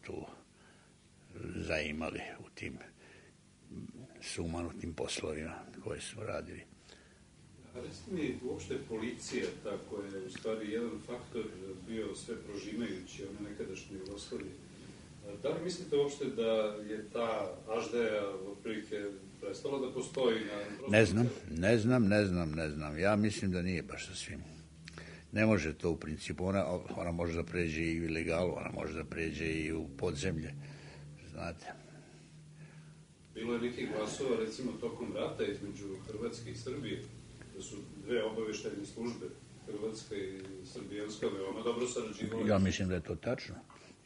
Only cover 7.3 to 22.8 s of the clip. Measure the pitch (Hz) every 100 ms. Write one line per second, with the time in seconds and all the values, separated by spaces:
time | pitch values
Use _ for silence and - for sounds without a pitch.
7.3 | - - - - - - - - 185 135
8.3 | 120 123 156 - 131 - 110 113 - -
9.3 | 123 - - 107 98 - 101 101 95 92
10.3 | - 113 110 104 113 117 107 - 120 -
11.3 | 117 95 90 95 95 95 113 104 95 -
12.3 | 117 - 101 98 110 113 92 87 - 98
13.3 | 101 101 101 92 92 - 98 95 101 -
14.3 | - 95 - - - - - - - 101
15.3 | 104 - 165 175 175 - 143 143 - 131
16.3 | 110 113 110 107 104 104 107 107 117 117
17.3 | 107 98 - 110 113 107 120 113 107 98
18.3 | 95 95 98 - 107 104 104 101 95 -
19.3 | - 101 - 147 139 127 123 - - 123
20.3 | 110 104 104 104 101 135 107 107 95 120
21.3 | - - 80 92 117 107 127 101 104 101
22.3 | 90 82 78 78 73